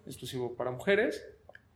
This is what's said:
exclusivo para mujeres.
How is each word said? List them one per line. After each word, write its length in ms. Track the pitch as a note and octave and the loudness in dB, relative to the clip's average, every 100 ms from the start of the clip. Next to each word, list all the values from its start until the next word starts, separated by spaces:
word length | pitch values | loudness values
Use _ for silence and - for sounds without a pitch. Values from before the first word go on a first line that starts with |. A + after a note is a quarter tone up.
| - | -14
exclusivo 500 | B2+ B2 C3 A#2+ - | -10 -8 -4 -4 -2
para 140 | B2 | -2
mujeres. 560 | B2+ - G3+ B3+ - - - - - _ | 0 4 4 4 0 -8 -18 -20 -20 _